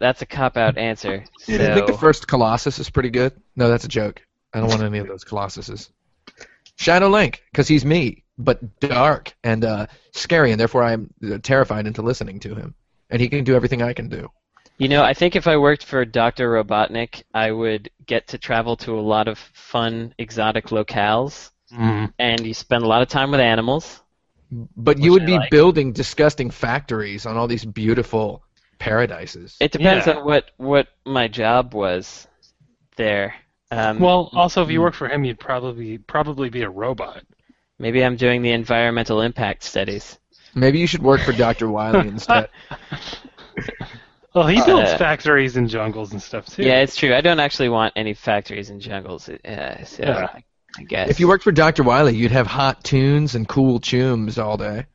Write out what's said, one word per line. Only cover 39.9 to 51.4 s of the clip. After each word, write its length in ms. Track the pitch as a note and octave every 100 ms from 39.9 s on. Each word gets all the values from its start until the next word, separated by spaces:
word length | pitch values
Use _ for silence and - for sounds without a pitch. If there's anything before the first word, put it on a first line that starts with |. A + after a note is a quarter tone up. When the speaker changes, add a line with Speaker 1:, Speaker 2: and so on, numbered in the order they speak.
| G2+ - - _ _ _
Speaker 3:
Maybe 240 | B2+ C3 D3+
you 80 | E3+
should 160 | E3
work 200 | C3 C3+
for 100 | -
Doctor 360 | A#2 A#2 A#2 A2+
Wily 380 | G#2+ A2 G3 A2+
instead. 400 | G#2 - A#3 A3 - -
Speaker 4:
<laughs> 180 | - - - - - - _ - - - - - A#2 - _ _
Well, 140 | F3 D#3
he 80 | G#3
builds 260 | E4+ F#4 G#3
Speaker 1:
Uh, 80 | D#3+
Speaker 4:
factories 580 | E3 D3+ D3+ C#3+ C3+ B2
in 120 | A#2+
jungles 420 | A2 A2 G#2+ G#2
and 100 | G2+
stuff, 260 | - A2+ -
too. 180 | -
Speaker 1:
Yeah, 160 | C3 B2+
it's 160 | C3+ -
true. 180 | C#3+
I 60 | B2+
don't 180 | E3 E3
actually 300 | C#3+ - B2+
want 240 | A2+ A2
any 200 | - A2
factories 540 | G#2 - G#2 G2+ G#2 G2+
in 120 | G2+
jungles, 480 | A2 G2 F#2+ F2 -
uh, 560 | D#2+ - G2+ C2 -
so 180 | - -
Speaker 4:
Yeah. 240 | D3 A#2 F#2
Speaker 1:
I, 80 | - _ _ _ -
I 60 |
guess. 260 | - - -
Speaker 3:
If 120 | -
you 80 | F3
worked 160 | F#3+